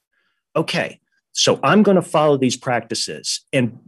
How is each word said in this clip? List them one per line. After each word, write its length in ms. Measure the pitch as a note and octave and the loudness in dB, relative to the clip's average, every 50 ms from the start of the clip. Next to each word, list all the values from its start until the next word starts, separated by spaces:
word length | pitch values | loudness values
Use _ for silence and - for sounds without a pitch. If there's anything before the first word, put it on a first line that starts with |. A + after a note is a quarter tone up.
| _ _ _ _ _ _ _ _ _ _ - | _ _ _ _ _ _ _ _ _ _ -4
okay, 440 | D#3 E3 - - E3 G2 C2+ - _ _ _ _ _ _ _ | -4 -4 -4 -4 -4 -4 -6 -8 _ _ _ _ _ _ _
so 280 | - - - - G2 - - | -6 -2 0 0 0 0 2
I'm 180 | C3+ F3 G#3+ | 2 4 4
gonna 220 | G#3 G3+ G3 F3+ - | 4 4 4 2 2
follow 340 | - - D#3 D3+ D3+ C#3+ C3 | 0 0 2 2 4 2 2
these 180 | C3 B2 - | 2 -2 -2
practices. 840 | - - C3 B2 A#2 A#2 - A2 - - - D#2+ C#2+ - - - - _ _ | -2 -4 -4 -4 -4 -4 -6 -8 -8 -8 -8 -10 -10 -8 -8 -8 -8 _ _
And 280 | - C3+ B2 A2+ A#2 - - | -2 -2 -2 -2 -4 -8 -16